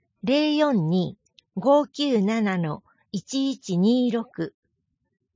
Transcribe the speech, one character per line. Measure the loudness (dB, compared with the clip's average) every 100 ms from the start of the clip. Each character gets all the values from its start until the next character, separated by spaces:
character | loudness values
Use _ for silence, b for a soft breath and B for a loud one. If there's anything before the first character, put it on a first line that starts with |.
| _ _
零 | -2 0 2 2
四 | 2 2 0
二 | 0 -2 -6 _ _ _ -4
五 | 2 2 2
九 | -2 0 0
七 | 0 0 0 -2
の | -4 -6 _ _ _
一 | -10 -6 -4 -4
一 | -4 -4 0
二 | 2 2 2
六。 | -2 -4 -8 -10 -10 _ _ _ _ _ _ _